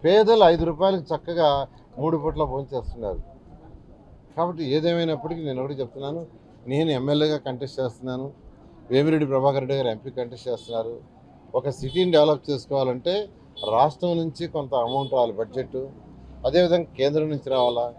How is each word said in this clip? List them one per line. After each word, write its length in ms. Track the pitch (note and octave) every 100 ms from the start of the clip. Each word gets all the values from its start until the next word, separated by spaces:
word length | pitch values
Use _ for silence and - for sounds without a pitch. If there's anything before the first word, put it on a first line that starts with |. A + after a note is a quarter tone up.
పేదలు 400 | D#3+ G3+ G#3+ A3+ F#3
ఐదు 120 | E3+ E3+
రూపాయలకు 360 | D#3 F#3+ F#3+ C#3
చక్కగా 360 | D#3 - E3+ D#3 C#3 C3+ - - -
మూడు 160 | D3 E3
పూట్ల 220 | D3+ D3+ D3
భోంచేస్తున్నారు. 680 | C3 C3+ C3 - A#2+ G#2+ F2+ E2+ - - - - - - - - - - -
కాబట్టి 280 | E3+ E3+ D3
ఏదేమైనప్పటికీ 640 | D3 E3 E3+ E3 D3+ D#3+ E3+ D3+
నేను 120 | B2+
ఒకటి 140 | C3+ C#3
చెప్తున్నాను, 380 | A#2+ C3+ C#3 D#3+ E3 - - - A#2+
నేను 180 | C#3 D#3+ D3
ఎమ్మెల్యేగా 400 | C3+ D3 D3+ D3+ C#3
కంటెస్ట్ 320 | B2+ C3 -
చేస్తున్నాను, 440 | B2+ A#2 B2+ B2+ C#3 - - - - - -
వేమిరెడ్డి 360 | C3 D3 D#3+ D3
ప్రభాకర్ 300 | C3+ C#3 C#3
రెడ్డి 140 | C3 C#3
గారు 120 | B2
ఎంపీ 160 | A2 B2 A#2+
కంటెస్ట్ 300 | A#2+ A#2+ B2+
చేస్తున్నారు. 440 | A2+ - A#2 A2+ A#2+ - - - - - B2+
ఒక 100 | C3+ B2+
సిటీని 340 | C3+ E3 F#3 D#3+
డెవలప్ 260 | D3+ D3+ -
చేసుకోవాలంటే 640 | C3+ - C#3 C3 B2 E3+ G3 G3+ - - - G#2 A2
రాష్ట్రం 360 | D3 C#3+ F3 E3+
నుంచి 220 | E3 C3+ E3+ D#3
కొంత 160 | C3+ C3 A#2
అమౌంట్ 260 | C3+ C3+ C3
రావాలి, 180 | A#2 G#2
బడ్జెట్, 420 | A2 B2+ B2+ C3 C3+ - - - - - C3
అదేవిధంగా 420 | D#3+ F3 F3 E3 -
కేంద్రం 300 | C#3 D3+ D#3
నుంచి 160 | D3 C3+
రావాలా. 320 | C3 B2 A#2+ A#2+